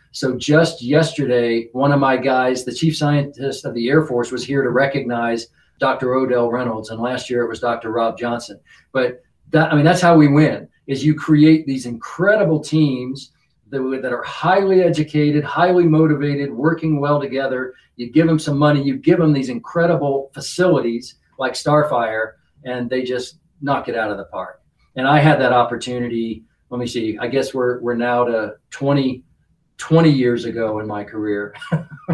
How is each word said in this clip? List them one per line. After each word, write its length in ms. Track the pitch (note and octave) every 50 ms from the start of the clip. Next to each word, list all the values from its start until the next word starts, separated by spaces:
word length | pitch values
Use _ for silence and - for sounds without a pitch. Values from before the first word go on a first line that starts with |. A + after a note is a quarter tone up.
| _ _
So 240 | _ - - C3 A#2
just 460 | - - - D3 D#3 E3 - - -
yesterday, 880 | A#2+ A#2+ C#3+ D#3+ D#3+ D#3+ - - C#3 A#2+ B2 A#2+ A#2 A#2 A#2 A#2 A2+ - -
one 180 | B2+ C#3 C#3+
of 80 | C#3+ C3+
my 180 | C#3 C3+ C3 A#2+
guys, 480 | - C3+ B2+ B2+ C3 B2+ C3 B2+ -
the 80 | B2 A#2
chief 240 | - E3 E3 D#3 -
scientist 680 | D3+ C#3+ D3 D3 C#3 - - A#2+ C3+ C#3 - - -
of 80 | B2+ A#2
the 160 | A#2 A#2 B2
Air 160 | C#3+ D#3 D3+
Force, 260 | - B2 A#2+ A#2+ -
was 120 | B2+ A#2 -
here 200 | B2 C#3+ C#3 B2+
to 60 | B2
recognize 800 | A#2 B2+ C#3 C3+ - - B2 A#2+ A#2+ A#2 A#2 A#2 A#2 A#2 A2+ - _ _ _ _ _ _
Doctor 380 | C3+ C3 B2+ - C3 B2+ B2+
Odell 340 | C3 C3 B2 B2 A#2+ A#2+ A#2
Reynolds, 400 | A#2 B2+ B2 A#2+ A2+ G#2+ - -
and 120 | A#2 A2
last 280 | A#2 B2 B2+ A#2 - -
year 140 | B2 A#2+ A#2+
it 60 | A#2
was 100 | A#2 A2
Doctor 320 | - A#2+ A#2 A2+ - A2
Rob 260 | A2 A#2+ A#2 A2+ - -
Johnson. 420 | A#2+ A#2+ A#2+ A#2+ - - G2+ - _ _ - _ _ _ _
But 280 | C3 B2 A#2+ - - _ _ _ _ _ _
that, 200 | - D#3 D#3 -
I 40 | D3
mean, 100 | D3+ C#3+
that's 160 | E3 F3+ F3
how 160 | F3 E3+ E3+ D#3
we 120 | D3+ C#3+
win, 380 | C#3+ D3 D#3 D3 - - - - _ _ _ -
is 180 | C3+ C3 C3
you 80 | D#3 D3+
create 540 | - - - D#3 D3 D3+ D#3 D#3+ D#3 D#3 C#3
these 180 | C3+ B2+ A#2+
incredible 760 | B2 A#2 A2+ - - - - F3+ G3+ G#3+ G#3+ G3 D#3+ D#3+ D3+
teams 720 | D#3 - D3+ D#3+ D3+ C#3+ B2+ B2 B2 B2+ C3+ C#3+ - - _ _ _ _ _ _ _ G#2
that, 280 | C#3 C3+ B2+ C3 C3 C3
that 120 | C3 B2+ B2
are 100 | A#2+ -
highly 600 | - - - - E3 F#3 G3 G3 F#3+ F#3+ F#3 F3+
educated, 600 | E3 D3+ D3 D3+ D3+ - D3+ D3 D3 D3 D3 C#3+
highly 400 | - - D#3+ F3 F#3 F3+ F3+ F3
motivated, 680 | D#3+ D#3 D#3 D#3+ D3+ D3 C3+ D3 D3 C#3+ C#3 C#3 C3+ A#2
working 480 | A#2 C#3 D#3+ E3 E3 E3 D#3+ D3+ C#3+
well 180 | C#3 C#3+ D3 C#3+
together. 540 | C#3 C3+ C3 C3+ C3+ C3+ C3 B2+ B2+ B2+ - _ _ _ _ -
You 120 | A#2+ A#2+
give 160 | A#2+ D3+ E3+
them 140 | E3 D#3+ D#3
some 180 | - D#3 C#3+ C#3
money, 240 | D3 D3 D3 C#3
you 140 | C#3 C#3 C3
give 240 | - - D#3+ F3+ F3
them 140 | E3 D#3 D3
these 160 | C3+ B2+ B2
incredible 800 | B2 A#2 - - - F3 - E3+ E3 D3+ D3 C#3+ C3+ C#3 - - _
facilities 800 | - - - - - F#3 F3+ D#3+ C3+ A#2+ A#2+ A#2 A#2 - - - _ _ _ _ -
like 180 | C3 B2 -
Starfire, 800 | - - D3+ D3 D3+ D3 D3 C#3+ A#2+ A#2 A2 A2 A2 A2 - - _ _ _ _ _ _
and 260 | B2+ B2+ B2 B2 A#2
they 140 | B2+ B2+ B2+
just 360 | B2+ B2+ B2 B2 - - _ _ _ _ _
knock 300 | D3 C3+ - - - -
it 80 | F#2+ A2+
out 140 | A2 G#2
of 60 | G2+ F#2+
the 80 | -
park. 360 | - - F#2 F#2 - - _ _ _ _ _ _ _ _
And 100 | B2+ B2+
I 140 | C#3 D3 D3
had 220 | C#3+ D#3 C#3+ C3+
that 100 | C3 B2
opportunity, 920 | B2+ B2 A#2+ A#2+ A#2+ A#2 - B2+ B2 B2 A#2+ A#2+ A2+ A2+ A2+ A2+ A2 A2 - _ _ _ _ _
let 100 | B2 B2
me 80 | A#2+ A#2+
see, 300 | - B2 A2 A2 G#2+ G#2+
I 100 | A#2+ A#2
guess 260 | B2 C3+ B2 - -
we're, 280 | C3 B2 B2 A#2+ A#2+
we're 140 | A#2 A#2+ A#2+
now 280 | A#2 A#2+ A#2+ A#2+ A#2+ B2
to 320 | A#2+ A#2 A2 G#2+ G#2 - - _ _
twenty, 540 | - - C#3 C#3 C#3+ C#3 C3+ C3 B2+ B2 - _ _ _ _ _ _ _ _ _ _ _
twenty 320 | - - D#3+ E3 E3 D#3+
years 360 | C#3+ C3 B2 A#2+ A#2+ A#2+ A2+
ago 340 | A#2 A2+ A#2 A2+ G#2+ G#2+ G#2+
in 80 | G#2+ G#2
my 160 | G#2 G#2 G2+
career. 500 | G2+ A2 G#2+ G#2 G#2+ G#2 G#2 G#2 G#2 - -
<laughs> 60 | - - - D#3 - - - - - -